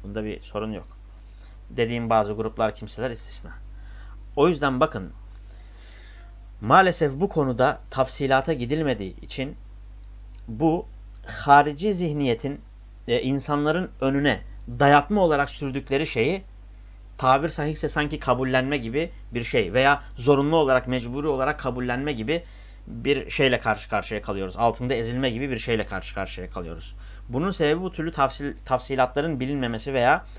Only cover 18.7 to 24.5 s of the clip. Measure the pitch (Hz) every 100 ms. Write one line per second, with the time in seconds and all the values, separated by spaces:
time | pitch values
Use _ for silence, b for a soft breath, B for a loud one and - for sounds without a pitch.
18.7 | 147 113 135 170 b b 117 117 127 92
19.7 | 120 135 143 B - 123 139 143 165 143
20.7 | 127 123 127 120 135 151 131 135 151 131
21.7 | 123 123 123 143 123 110 170 b b b
22.7 | b - 117 135 135 - - 135 120 117
23.7 | 104 - 104 - 104 - 98 95